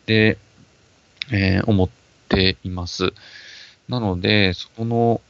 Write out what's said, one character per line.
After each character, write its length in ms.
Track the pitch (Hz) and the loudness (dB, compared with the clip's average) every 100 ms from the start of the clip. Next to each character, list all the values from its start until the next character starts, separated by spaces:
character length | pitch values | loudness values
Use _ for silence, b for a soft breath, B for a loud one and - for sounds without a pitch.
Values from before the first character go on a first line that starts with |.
| - | 0
で、 300 | 110 110 - _ _ - _ _ _ _ - - | 2 2 0 _ _ -20 _ _ _ _ -18 -4
え 300 | 104 95 95 | 0 2 0
ー、 80 | - | 0
思 140 | 98 | 0
っ 40 | 90 _ _ _ - | 0 _ _ _ -2
て 280 | 98 92 87 | 0 2 0
い 40 | 92 | -8
ま 180 | 90 87 | -10 -10
す。 260 | - 92 - B B B B B B - | -4 -4 -4 B B B B B B -10
な 120 | 123 | -6
の 200 | 104 90 | -4 -2
で、 320 | 104 107 98 | 0 2 2
そ 140 | 90 - | -2 -10
こ 140 | - | -10
の 360 | 117 117 117 117 | -4 0 0 0